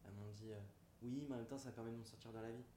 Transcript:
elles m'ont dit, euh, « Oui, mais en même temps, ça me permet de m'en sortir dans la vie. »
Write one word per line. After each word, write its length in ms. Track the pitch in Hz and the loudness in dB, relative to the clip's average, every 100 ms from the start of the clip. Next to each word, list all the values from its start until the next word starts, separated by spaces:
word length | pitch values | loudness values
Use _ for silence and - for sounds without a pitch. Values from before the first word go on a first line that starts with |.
elles 80 | 98 | -4
m'ont 180 | 101 104 | -2 -2
dit, 160 | 104 110 | -2 -2
euh, « 80 | 104 101 - - - | -2 -4 -8 -18 -2
Oui, 220 | 120 135 147 | 4 4 4
mais 60 | 123 | 2
en 20 | |
même 80 | 113 | 4
temps, 120 | 139 | 2
ça 120 | 127 | 0
me 40 | |
permet 180 | 113 113 | 0 2
de 40 | 117 | 2
m'en 80 | |
sortir 280 | 107 104 113 | -2 -6 -4
dans 100 | 110 | 0
la 80 | 113 | 0
vie. » 120 | 120 123 | -2 -6